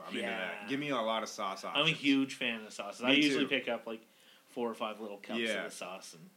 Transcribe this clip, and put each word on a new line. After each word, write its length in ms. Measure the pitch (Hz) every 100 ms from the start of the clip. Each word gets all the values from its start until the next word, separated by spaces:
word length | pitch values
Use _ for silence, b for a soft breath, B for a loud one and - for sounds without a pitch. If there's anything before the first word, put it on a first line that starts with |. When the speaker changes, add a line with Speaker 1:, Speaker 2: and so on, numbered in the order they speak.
| 82
Speaker 1:
I'm 60 | 110
into 60 |
Speaker 2:
Yeah. 160 | 117 95
Speaker 1:
that. 320 | 90 87 101
Give 100 | 135
me 100 | 147
a 60 | 127
lot 220 | 110 110
of 60 | 107
sauce 340 | - 98 95 95
Speaker 2:
I'm 100 | 135
a 40 |
Speaker 1:
options. 180 | 160 156
Speaker 2:
huge 360 | 139 135 135 -
fan 280 | 123 113 107
of 60 |
sauces. 300 | - 101 101
Speaker 1:
Me 60 | 123
Speaker 2:
I 40 |
usually 300 | 143 147 135 135
Speaker 1:
too. 40 |
Speaker 2:
pick 180 | 131 123
up, 180 | 117 113
like, 140 | 113 - B B B B
four 220 | 127 117
or 40 |
five 260 | 110 110 107
little 160 | 107 101
cups 240 | - 113
Speaker 1:
Yeah. 240 | 113 101
Speaker 2:
of 60 | 87
the 20 | -
sauce. 360 | 90 95 -
And 160 | 82 85